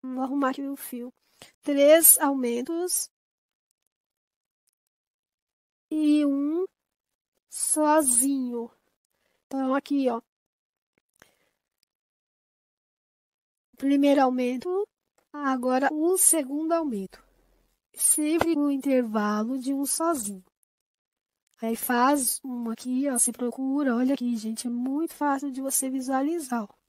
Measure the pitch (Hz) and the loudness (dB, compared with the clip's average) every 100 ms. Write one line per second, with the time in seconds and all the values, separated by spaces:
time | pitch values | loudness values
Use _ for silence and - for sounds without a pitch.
0 | 254 254 262 285 269 269 277 277 - 247 | -8 -6 -2 0 0 -2 -8 -10 -10 -12
1 | 240 _ _ _ - _ - 277 285 320 | -12 _ _ _ -20 _ -2 4 8 10
2 | 320 302 294 277 240 240 262 330 359 - | 10 8 4 0 -2 -4 -4 -4 -4 -4
3 | - _ _ _ _ _ _ _ _ _ | -8 _ _ _ _ _ _ _ _ _
4 | _ _ _ _ _ _ _ _ _ _ | _ _ _ _ _ _ _ _ _ _
5 | _ _ _ _ _ _ _ _ _ 311 | _ _ _ _ _ _ _ _ _ 0
6 | 302 302 294 277 285 330 381 _ _ _ | 4 4 2 0 0 -2 -4 _ _ _
7 | _ _ _ _ _ - - 302 302 311 | _ _ _ _ _ -8 -4 0 4 4
8 | 277 247 277 277 254 240 233 _ _ _ | 4 2 0 -2 -4 -6 -10 _ _ _
9 | _ _ _ _ _ 269 262 269 - 285 | _ _ _ _ _ -4 -2 -2 0 0
10 | 262 233 _ _ _ _ _ _ _ _ | 0 -2 _ _ _ _ _ _ _ _
11 | _ _ - _ _ _ _ _ _ _ | _ _ -20 _ _ _ _ _ _ _
12 | _ _ _ _ _ _ _ _ _ _ | _ _ _ _ _ _ _ _ _ _
13 | _ _ _ _ _ _ _ _ 277 285 | _ _ _ _ _ _ _ _ 0 4
14 | 285 285 262 254 247 254 359 370 415 _ | 4 4 4 2 -2 -4 -4 -4 -4 _
15 | _ _ _ 294 277 262 247 254 277 302 | _ _ _ -6 -4 -2 0 0 0 0
16 | 330 370 - 330 262 294 320 330 311 214 | 0 2 2 2 -2 -4 -2 -2 -2 -6
17 | 190 - _ _ _ _ _ _ _ - | -8 -14 _ _ _ _ _ _ _ -4
18 | - - 302 330 330 302 285 277 277 262 | 0 0 0 0 0 0 0 0 0 0
19 | 233 214 208 214 226 262 254 277 277 - | 0 -2 0 -2 -2 -4 -4 -4 -2 -2
20 | 330 302 202 190 _ _ _ _ _ _ | -2 -2 -6 -12 _ _ _ _ _ _
21 | _ _ _ _ _ _ 226 226 - 240 | _ _ _ _ _ _ -6 -4 -2 2
22 | 247 294 247 - 269 247 233 226 254 254 | 4 2 0 -4 -8 -8 -6 -8 -4 -2
23 | 277 247 - 226 247 233 269 277 277 233 | -2 0 -2 -2 -6 -4 -4 -2 0 0
24 | 254 277 240 233 220 220 247 240 254 285 | 0 0 -2 -4 -6 -8 -6 -4 -4 -4
25 | 330 - 294 277 285 262 269 262 262 262 | -6 -2 -2 -2 -4 -6 -4 -4 -4 -6
26 | 254 262 285 339 269 233 208 - | -2 -2 -2 -4 -4 -6 -6 -14